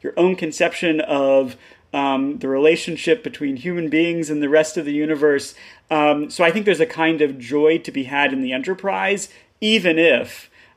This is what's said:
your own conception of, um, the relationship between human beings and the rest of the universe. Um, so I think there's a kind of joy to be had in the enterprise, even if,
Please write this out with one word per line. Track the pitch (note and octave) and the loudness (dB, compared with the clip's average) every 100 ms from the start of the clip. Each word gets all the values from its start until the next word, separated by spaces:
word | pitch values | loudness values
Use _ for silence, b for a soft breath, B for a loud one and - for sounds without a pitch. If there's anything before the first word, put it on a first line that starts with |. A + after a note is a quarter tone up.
your | - - | -6 2
own | F3+ F#3 | 2 2
conception | E3 D3+ F3 - F3 D#3 | -4 -2 -2 0 -2 -2
of, | D3+ C#3+ C3+ C3+ C3 A#2+ b b _ | -2 0 2 2 2 -4 b b _
um, | C#3+ C#3 C3+ C#3 D3 | -4 -2 -2 -4 -6
the | C3 | -4
relationship | C3+ D3+ E3 - D#3+ - D#3 | 2 2 2 -2 -6 0 0
between | D3 - C#3+ C3 | -2 -8 -6 -6
human | D#3+ F3 D#3+ | -6 -4 -2
beings | D#3 E3+ E3+ D#3 | 0 0 0 -4
and | D3+ | -2
the | D3 | 2
rest | D3+ D#3 - | 2 2 -2
of | |
the | D3 | -4
universe. | D3 D3+ D3+ D3 C#3+ - B B B - | -2 -2 2 2 2 -2 B B B -4
Um, | D#3 D3+ D3 D3 | 2 2 2 -2
so | - | 0
I | E3+ | 2
think | G3+ G#3 | 2 2
there's | D#3+ | 2
a | D#3+ | 0
kind | D#3+ D#3+ D#3+ | 0 0 2
of | D3 C3+ | 0 -2
joy | A#2 D3 D3+ E3 | -4 2 2 2
to | E3 | -2
be | C#3+ | -8
had | B2+ C#3+ C#3+ | -4 0 0
in | C3+ | 0
the | C3 | -4
enterprise, | B2+ C#3 F#3+ G3 F#3+ F#3+ G3+ - b b _ | -4 -4 -6 -4 -2 -2 -2 -6 b b _
even | G#3+ A3 F3+ D#3+ | 0 2 2 4
if, | E3 B2 - - - b b | 4 4 0 -12 -20 b b